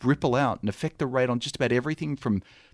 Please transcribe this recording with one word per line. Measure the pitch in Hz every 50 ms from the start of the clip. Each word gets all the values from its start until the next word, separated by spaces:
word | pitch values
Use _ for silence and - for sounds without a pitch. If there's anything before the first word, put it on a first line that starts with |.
| -
ripple | 123 147 143 - 147 120
out | 131 143 123 104 -
and | - 104
affect | 101 - - 156 - -
the | 156 131
rate | 123 131 127 123
on | 120 120
just | 117 143 -
about | - 135 120
everything | 120 123 123 151 156 - 165 151 143
from | 131 - 127 104 95 - - - - - _